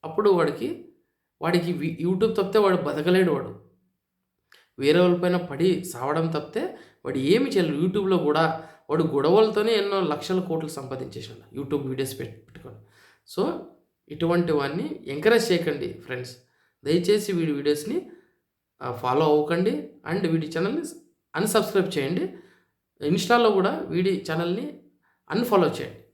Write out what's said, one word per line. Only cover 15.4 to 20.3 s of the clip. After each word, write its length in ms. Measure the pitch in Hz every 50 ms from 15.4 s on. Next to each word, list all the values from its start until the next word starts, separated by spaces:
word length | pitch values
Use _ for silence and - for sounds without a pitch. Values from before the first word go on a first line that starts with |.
| 233 -
చేయకండి 360 | 180 165 - 160 143 143 - 175 - -
ఫ్రెండ్స్. 320 | - - 127 123 123 - - - _ _ _ _ _ _ _ _ -
దయచేసి 480 | 139 160 180 175 180 208 214 208 208
వీడి 200 | 190 170 160 156
వీడియోస్ని, 460 | 143 143 143 147 147 147 147 190 277 359 - - - _ _ _ _ _ _ _ _ _ _ _ _ _
ఆ, 120 | 135 123
ఫాలో 320 | 113 107 113 123 127 147 160
అవ్వకండి 480 | 151 151 151 151 151 170 175 185 226 285 302 - - - - -
and 200 | 156 165 202 185
వీడి 200 | 165